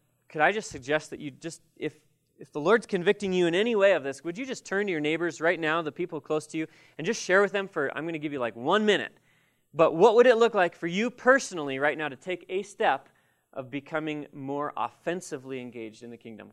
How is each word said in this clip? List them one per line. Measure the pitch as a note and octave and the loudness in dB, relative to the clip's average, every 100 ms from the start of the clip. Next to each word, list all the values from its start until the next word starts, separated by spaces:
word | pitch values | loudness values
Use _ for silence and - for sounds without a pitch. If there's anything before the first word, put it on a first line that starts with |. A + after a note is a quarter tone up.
| _ _ _ | _ _ _
could | D#3+ | 0
I | D#3 | 2
just | G#3 - | 2 -6
suggest | C#3+ B2 D3+ - | -10 -2 -4 -4
that | - | -14
you | D3 | -14
just, | C3 E3 - _ - | -12 -14 -14 _ -10
if, | D3 - _ _ _ - | -10 -10 _ _ _ -20
if | - | -12
the | D#3 | -4
Lord's | D3+ A3+ | 2 2
convicting | - F#3+ F3 G3+ G3 | 2 -2 0 0 0
you | F#3 F3 | 2 2
in | |
any | F3 A3+ A3 | 2 0 4
way | G3 | 4
of | E3+ | 4
this, | C3+ C3+ | 0 -8
would | E3+ F3 | -10 -10
you | |
just | C4 A#3 - | -10 -10 -6
turn | G3 G#3 | -4 -2
to | |
your | E3 | -2
neighbors | D3+ D#3+ E3+ D3 | -2 -2 -2 -2
right | D#3 F3 | 0 0
now, | D#3+ D#3+ | 0 -2
the | D#3 | -2
people | - F3 D#3 | -6 -8 -8
close | - D#3 - | -4 -4 -4
to | D#3+ | -8
you, | D#3+ _ _ - | -8 _ _ -10
and | E3 | -6
just | A3 | -4
share | - F#3 | 2 4
with | G3+ | 4
them | G3 G3 | 0 -6
for, | - C#3 - | -4 -4 -4
I'm | D#3+ | -8
gonna | D#3+ | -6
give | D3 | -6
you, | C#3+ | -4
like, | A#2+ A2+ | -6 -4
one | B2+ G3 | 0 2
minute. | G#3+ F3+ A2 _ _ _ _ _ _ | 4 0 -2 _ _ _ _ _ _
But | C#3+ D#3+ | 4 4
what | D#3+ A3 A3 | 8 6 8
would | B3 | 8
it | A3+ | 8
look | A3+ | 4
like | G#3 F3 | 4 2
for | - E3+ | 0 -6
you | F3+ A#3+ | -2 -4
personally | - B3 C4+ - F3+ C#3+ C3+ | 0 4 4 2 -8 -6 0
right | C#3+ D3+ | 0 0
now | D3+ | -6
to | C3 | -8
take | - F3+ - | -10 -10 -6
a | F#3+ | -6
step | G3 - G#3 C3+ - _ _ _ _ | -6 -2 0 0 -4 _ _ _ _
of | - B2+ | -14 -10
becoming | C#3 C#3 D#3+ D#3 D3+ D3 | -10 -6 -6 -6 -8 -10
more | D3+ C3+ C#3+ D3 - | -12 -8 -6 -6 -6
offensively | A#2 _ - F3+ - C#3+ C3 C3+ | -8 _ -8 -8 -8 -14 -10 -12
engaged | B2 A#2+ A2+ A2 | -12 -12 -14 -14
in | A#2+ | -18
the | A#2 | -18
kingdom? | A#2 G#2+ G2+ | -18 -18 -14